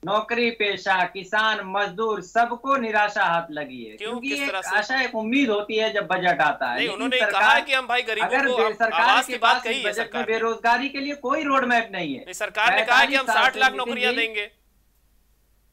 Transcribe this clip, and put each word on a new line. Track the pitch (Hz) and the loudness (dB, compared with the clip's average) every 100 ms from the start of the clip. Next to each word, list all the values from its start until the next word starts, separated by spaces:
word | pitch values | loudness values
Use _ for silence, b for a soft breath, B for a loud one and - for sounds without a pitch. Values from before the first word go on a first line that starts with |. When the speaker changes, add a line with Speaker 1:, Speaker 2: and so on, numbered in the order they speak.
| 165 | 0
Speaker 1:
नौकरी | 208 214 233 233 | -2 0 0 -2
पेशा, | 233 208 185 202 185 | 0 -4 -2 -2 0
किसान, | 175 196 180 214 220 214 | 0 -4 -4 0 0 -2
मजदूर, | 190 196 202 175 226 208 | -4 -4 -4 -2 -2 -4
सबको | - 226 240 240 269 262 | -2 0 0 -2 0 0
निराशा | 226 214 208 208 | 2 0 0 2
हाथ | 185 170 165 | 2 0 -2
लगी | 151 139 127 | -8 -10 -10
है। | 113 107 | -14 -10
Speaker 2:
क्यों? | 214 | -8
Speaker 1:
क्योंकि | 240 262 | -8 -6
Speaker 2:
किस | 285 | -4
Speaker 1:
एक | 277 | -4
Speaker 2:
तरह | - | -4
से? | - 202 | -2 -2
Speaker 1:
आशा, | 208 262 | 0 -2
एक | 247 | -2
उम्मीद | 226 214 262 262 | -4 -2 0 2
होती | 208 208 220 | 0 -2 -2
है | 220 | 0
जब | 202 170 | -2 -2
बजट | 185 180 151 | 0 2 2
आता | 151 139 127 | 2 2 -2
है। | |
Speaker 2:
नहीं, | 120 | -2
Speaker 1:
लेकिन | 233 | -2
Speaker 2:
उन्होंने | 196 247 254 | -2 -2 2
Speaker 1:
सरकार, | 214 196 | 2 4
Speaker 2:
कहा | 214 - | 4 4
कि | - | 2
हम | 262 247 | -2 0
भाई | 247 | -2
गरीबों | 226 214 - | 0 -2 0
Speaker 1:
अगर | 254 277 | 0 2
Speaker 2:
को, | 247 | 2
Speaker 1:
बे-, | 220 | 0
Speaker 2:
हम | |
Speaker 1:
सरकार | 214 226 220 | 2 0 4
Speaker 2:
आवाज | 240 240 262 | 4 4 2
Speaker 1:
के | |
Speaker 2:
की | 240 | 0
बात | 233 254 | 2 2
Speaker 1:
पास | |
Speaker 2:
कही | 233 262 | 0 -2
Speaker 1:
इस | |
Speaker 2:
है | 208 | -2
Speaker 1:
बजट | 208 | -4
में | |
Speaker 2:
सरकार | 220 139 | -4 -4
ने। | 214 | -2
Speaker 1:
बेरोजगारी | 226 226 226 233 247 277 | 0 -2 0 2 2 0
के | 277 | -6
लिए | 277 | -6
कोई | 285 247 294 | -6 -2 -2
रोड | 285 269 | 2 0
मैप | 247 240 220 | 2 0 0
नहीं | 190 160 | -6 -6
है। | 131 | -8
Speaker 2:
नहीं, | - | -10
सरकार | 185 208 214 226 - | -8 -6 2 2 4
ने | |
कहा | 220 247 | 4 4
कि | 277 | 4
हम | 277 254 | 2 2
Speaker 1:
पैंतालीस | |
साल | 220 | 2
Speaker 2:
साठ | 247 262 | 2 4
लाख | 262 | 2
Speaker 1:
से | 262 | 2
Speaker 2:
नौकरियां | 240 233 247 | -4 -2 0
Speaker 1:
नितिन | 247 226 | 0 -2
जी, | |
Speaker 2:
देंगे। | 214 208 _ _ _ _ _ _ _ _ _ _ _ _ | -4 -8 _ _ _ _ _ _ _ _ _ _ _ _